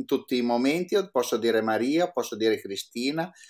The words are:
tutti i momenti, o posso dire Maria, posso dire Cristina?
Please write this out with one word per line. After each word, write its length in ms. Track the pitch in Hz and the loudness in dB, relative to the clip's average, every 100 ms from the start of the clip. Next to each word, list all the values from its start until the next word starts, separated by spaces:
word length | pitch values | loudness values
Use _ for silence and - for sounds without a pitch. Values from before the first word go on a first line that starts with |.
| 135 | -2
tutti 320 | 135 - 127 | -2 0 -2
i 40 | |
momenti, 540 | 120 120 135 165 175 208 | 0 2 2 0 0 0
o 140 | 190 | 0
posso 260 | 127 123 113 | -2 0 0
dire 240 | 113 110 | 2 2
Maria, 500 | 110 110 127 160 175 | 2 0 2 2 0
posso 240 | - 113 107 | -2 -4 0
dire 240 | 110 101 | 0 0
Cristina? 680 | 98 98 - 120 131 160 180 - | -4 -10 -10 -4 -4 -2 -6 -8